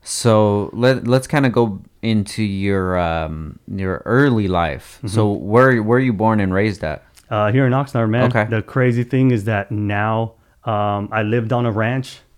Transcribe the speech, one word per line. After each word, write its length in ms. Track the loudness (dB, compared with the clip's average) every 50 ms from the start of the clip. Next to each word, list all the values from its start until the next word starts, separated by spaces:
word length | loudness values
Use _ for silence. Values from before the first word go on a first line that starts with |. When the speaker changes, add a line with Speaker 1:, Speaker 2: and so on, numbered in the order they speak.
Speaker 1:
So 680 | _ -10 -10 -2 2 4 4 4 4 2 2 0 -4 -6 -4
let, 340 | 0 2 2 2 2 0
let's 200 | 0 0 0 0
kinda 220 | 0 -2 0 0 2
go 300 | 2 2 0 0 -2 -8 -12 -18 _ _ -4
into 380 | -2 0 0 -2 -2 -4 -4 -4
your, 540 | -2 -2 -2 -2 0 0 0 0 0 0 0
um, 600 | 0 -2 -2 -4 -4 -6 -8 -10 -10 -12 -14 -16 _
your 340 | -10 -8 -6 -4 -4 -6 -6 -4
early 420 | 0 2 4 4 4 2 2 0
life. 500 | 0 0 0 0 -2 -4 -8 -12 -18 -20
Speaker 2:
Mm-hmm. 100 | -12 -10
Speaker 1:
So 240 | -4 0 2 2 2
where, 500 | 0 -2 -4 2 4 6 6 6 4 2 2
where 160 | 2 2 2
you 140 | 2 0 0
born 260 | 2 2 2 2 2
and 140 | 0 2 2
raised 300 | 2 0 0 -2 -4 -6
at? 200 | -8 -8 -8 _ _ _ -20 _ _
Speaker 2:
Uh, 220 | -2 0 0 2
here 140 | 2 2 2
in 80 | 2 2
Oxnard, 360 | 0 -2 -2 -2 -2 0 0
man. 160 | 2 2 2 2
Speaker 1:
Okay. 160 | 2 0 0 0
Speaker 2:
The 120 | -2 -4
crazy 420 | -4 -4 -2 0 2 2 2 0 -2
thing 280 | 0 0 2 4 4
is 140 | 2 2 0
that 260 | -2 -2 -2 -2 -4
now, 640 | -4 -4 -4 -2 -2 -2 -2 0 0 -2 -4 -4 -8 _ _ _ _ _ _
um, 460 | -4 -2 -2 -2 -2 -2 -4 -4 -4
I 120 | -4 -4 -2
lived 280 | 0 0 -2 0 0
on 140 | -2 0 0
a 60 | 0
ranch 480 | 0 0 -2 -2 -2 -4 -6 -8 -14 -20 _ _ _